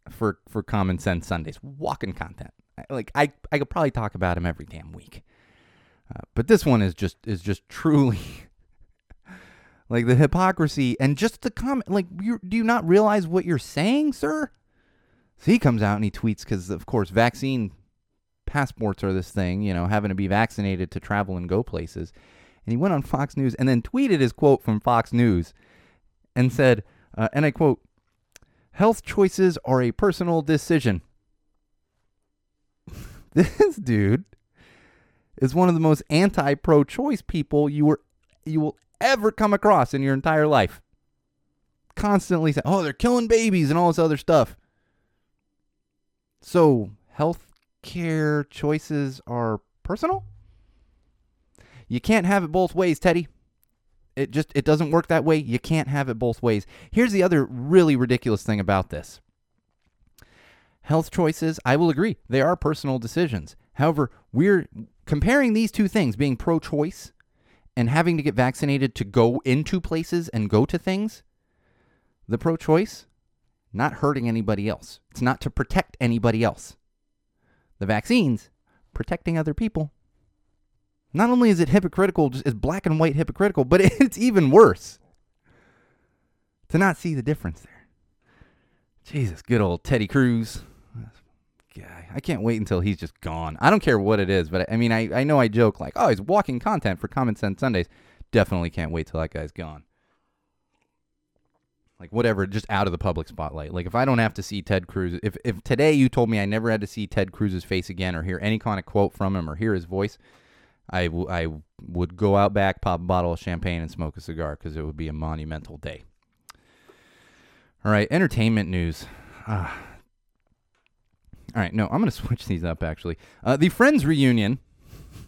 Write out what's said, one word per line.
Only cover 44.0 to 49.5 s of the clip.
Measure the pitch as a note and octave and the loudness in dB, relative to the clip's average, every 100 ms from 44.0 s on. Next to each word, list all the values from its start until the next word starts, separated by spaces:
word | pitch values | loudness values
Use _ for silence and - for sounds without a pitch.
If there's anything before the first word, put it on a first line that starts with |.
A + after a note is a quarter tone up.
| D#3+ D3 | 0 0
stuff. | - D#3+ A#2 - _ _ _ _ _ _ _ _ _ _ _ _ _ _ _ _ _ _ | 2 2 2 -4 _ _ _ _ _ _ _ _ _ _ _ _ _ _ _ _ _ _
So, | - F3+ D#3 B2+ G2+ G#2 _ | -2 4 6 4 0 -12 _
health | - D3+ F3 _ _ _ _ | -4 -4 -4 _ _ _ _
care | - F3 E3+ D#3 D3+ D3+ C#3+ | -14 -8 -4 -2 0 -2 -4
choices | - D3 D#3 - D3+ C#3 C3+ - | -6 -2 -2 -4 -6 -6 -8 -10
are | A#2+ A2+ | -4 -4